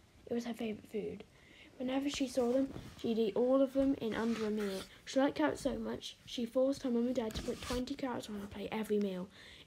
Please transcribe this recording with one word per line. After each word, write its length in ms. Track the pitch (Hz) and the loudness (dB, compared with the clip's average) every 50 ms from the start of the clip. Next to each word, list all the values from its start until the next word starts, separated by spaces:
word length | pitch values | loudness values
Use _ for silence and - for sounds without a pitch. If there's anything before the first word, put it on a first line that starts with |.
| - - - - - | -20 -20 -20 -18 -8
It 80 | - 240 | -4 -4
was 120 | 240 240 | -4 -2
her 100 | 240 233 | -4 -6
favourite 340 | - 240 220 214 - - - | -4 -6 -6 -6 -8 -10 -6
food. 340 | - 208 180 - 190 202 - - - - - - - - - - - | -6 -4 -4 -4 -6 -8 -12 -18 -20 -20 -20 -20 -20 -20 -20 -18 -10
Whenever 320 | - 247 254 262 269 277 285 | -6 -4 -2 -2 0 0 -2
she 180 | - - 277 | -2 -2 -2
saw 240 | 247 - 269 240 240 | 0 2 2 2 4
them, 220 | 247 269 269 269 - - - - - | 4 2 2 0 -4 -8 -12 -12 -10
she'd 220 | - - 233 226 214 | -4 -2 0 2 2
eat 160 | 226 202 - | 2 2 4
all 260 | 208 247 254 262 269 | 4 4 6 6 6
of 120 | 277 262 269 | 6 4 4
them 200 | 269 269 269 277 - | 4 4 4 2 2
in 140 | 233 220 208 | 0 -2 0
under 320 | - 226 233 226 214 220 | 0 2 0 0 0 0
a 20 | 214 | 0
minute. 380 | 214 214 208 196 190 190 - - - - - | 0 0 0 0 -2 -4 -6 -10 -16 -16 -12
She 140 | - - 262 | 0 2 4
liked 180 | 269 294 - | 4 4 4
carrots 240 | - 311 285 - - | 2 2 2 2 0
so 160 | - 262 226 | -2 -2 -2
much, 400 | 226 226 214 240 - - - - - - | -2 -4 -6 -6 -6 -8 -12 -14 -16 -14
she 200 | - - 254 233 | -10 -6 -4 -4
forced 360 | 233 - 262 262 269 277 - | 0 2 4 4 4 2 0
her 80 | - 262 | 0 0
mum 160 | 233 233 240 | 2 2 2
and 100 | 254 254 | 2 2
dad 200 | 254 226 220 - | 0 -2 -2 -2
to 80 | - - | -4 -4
put 180 | 247 226 - | -4 -4 -4
twenty 320 | - - 247 247 254 - 277 | -4 -2 -2 -2 -2 -2 -4
carrots 340 | - 294 254 240 - - | -4 -2 -2 -2 -2 -4
on 120 | - 214 202 | -6 -8 -8
her 80 | 202 | -8
plate 220 | 202 - 208 196 - | -8 -8 -8 -6 -4
every 260 | - 214 214 214 208 | -4 -4 0 2 2
meal. 320 | 208 208 196 185 180 185 - - - - - - - - | 2 2 0 -2 -4 -6 -8 -12 -18 -20 -20 -20 -20 -6